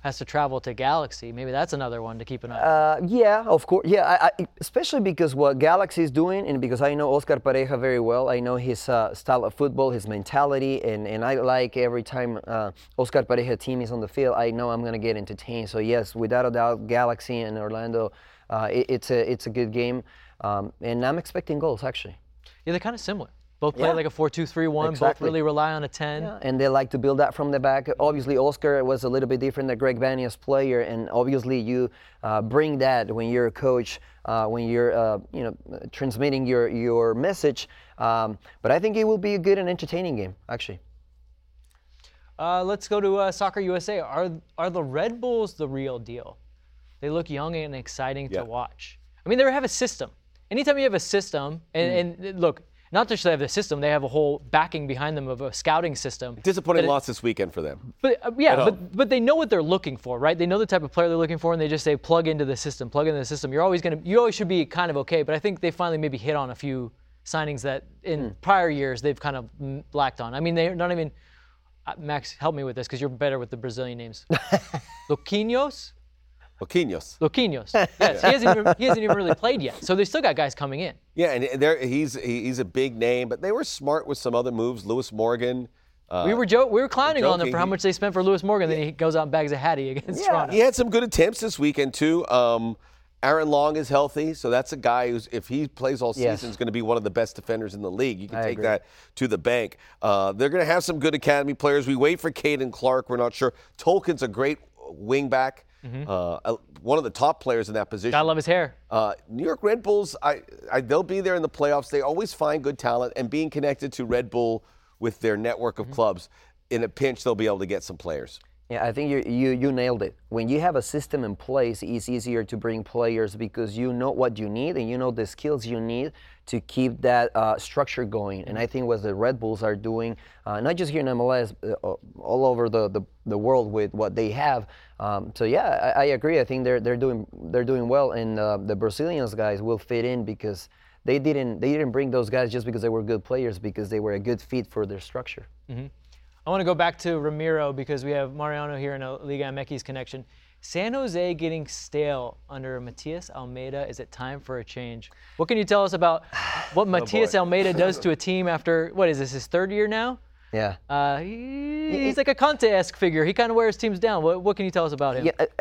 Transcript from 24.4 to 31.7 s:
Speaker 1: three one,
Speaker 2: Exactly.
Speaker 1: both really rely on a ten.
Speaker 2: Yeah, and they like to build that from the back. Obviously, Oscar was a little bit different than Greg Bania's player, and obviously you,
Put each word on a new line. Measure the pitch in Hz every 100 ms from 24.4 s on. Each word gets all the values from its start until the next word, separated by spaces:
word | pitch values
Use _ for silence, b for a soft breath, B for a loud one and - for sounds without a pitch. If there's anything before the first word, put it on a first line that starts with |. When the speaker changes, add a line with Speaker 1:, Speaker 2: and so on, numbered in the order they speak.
| 160
Speaker 1:
three | - 160
one, | 151 156
Speaker 2:
Exactly. | 147 139 139 -
Speaker 1:
both |
really | 160
rely | 151 147 156
on | 156
a | 147
ten. | - 151 151
Speaker 2:
Yeah, | 160 -
and | 135 131
they | 135
like | 135 135
to | 127
build | 139 135
that | 143 -
from | 143
the | 139
back. | 135 135 135 -
Obviously, | 147 147 127 135
Oscar | 139 143 151 139
was | 127 131
a | 127
little | 127 131
bit | 131
different | 135 143 135
than | 117
Greg | 135 120
Bania's | 131 131 123 -
player, | - 135 135 123
and | 117 113 110
obviously | 120 123 135 123 131
you, | 110